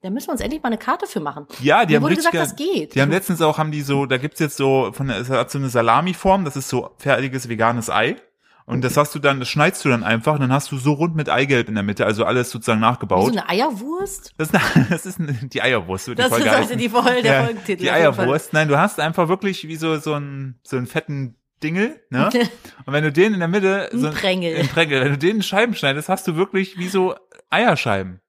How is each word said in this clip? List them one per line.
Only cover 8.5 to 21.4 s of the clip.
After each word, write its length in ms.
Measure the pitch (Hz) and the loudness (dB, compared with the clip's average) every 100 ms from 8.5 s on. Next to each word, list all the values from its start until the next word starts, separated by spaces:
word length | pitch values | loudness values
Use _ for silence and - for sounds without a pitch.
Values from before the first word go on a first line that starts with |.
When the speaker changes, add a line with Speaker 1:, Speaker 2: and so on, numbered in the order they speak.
| _ - | _ -6
Speaker 2:
Und 160 | 120 | -2
das 120 | 127 147 | 0 2
hast 180 | 147 | 0
du 60 | 151 | 2
dann, 200 | 143 135 | 0 0
das 100 | 123 | -2
schneidest 340 | 151 147 - | 2 2 2
du 60 | 147 | 0
dann 140 | 120 | 0
einfach 300 | 110 113 131 151 | 2 0 2 0
und 40 | |
dann 120 | 131 | 2
hast 180 | 135 - | 0 -2
du 60 | 135 | -2
so 160 | 131 | 0
rund 220 | 143 170 156 | 0 0 -2
mit 140 | 151 | 0
Eigelb 380 | 123 139 131 110 | 0 4 2 2
in 60 | 107 | -2
der 80 | |
Mitte, 220 | 101 101 110 | -2 0 0
also 200 | 107 117 | 2 2
alles 260 | 123 120 | 0 -2
sozusagen 280 | 120 113 110 | -4 -2 2
Speaker 1:
Wie 40 | 110 | 2
Speaker 2:
nachgebaut. 400 | 123 104 92 101 | 0 0 2 2
Speaker 1:
so 60 | |
eine 180 | 220 - | 0 -2
Eierwurst? 840 | 180 294 214 254 339 403 - - _ | 0 0 -2 -6 -6 -6 -8 -16 _
Speaker 2:
Das 120 | 156 | 0
ist 60 | 165 - - | 0 4 4
eine, 100 | 120 | 4
<laughs> 40 | |
das 160 | 170 185 | 0 -4
ist 140 | 175 | -6
eine, 140 | 156 | -4
die 280 | 127 127 127 | -4 -6 -2
Eierwurst, 440 | 117 120 85 95 - | 2 0 0 -6 -6
so 60 | |
die 40 | 120 | -2
Speaker 1:
Das 120 | 247 | 2
Speaker 2:
Folge 160 | 117 - | 2 4
Speaker 1:
ist 60 | |
also 120 | 254 | 2
Speaker 2:
heißen. 140 | - 240 | 2 -2
Speaker 1:
die 120 | 233 | 0
Folge, 320 | 233 254 247 | 2 2 2
der 120 | 220 | 4
Speaker 2:
Ja, 100 | 135 | 4
Speaker 1:
Folgentitel 380 | 233 226 - 180 | 2 -2 -6 -4
Speaker 2:
die 80 | - | 0
Speaker 1:
auf 60 | 160 | 4
jeden 160 | 160 | 4
Fall. 100 | 120 - | 4 0
Speaker 2:
Eierwurst. 280 | 147 - | 0 0
Nein, 140 | 156 156 | 0 2
du 80 | 143 | 4
hast 200 | 196 - | 2 0
einfach 280 | 156 165 165 | -4 0 0
wirklich 400 | 190 196 185 156 | 0 -2 -4 -8
wie 80 | 160 | -4
so, 220 | 160 156 | -2 -2
so 160 | 151 | -2
einen, 460 | 147 143 139 135 123 | -4 -6 -10 -12 -12
so 140 | - 131 | -6 -6
einen 100 | 123 | -4
fetten 480 | 160 - 143 131 - | -6 -4 -6 -6 -10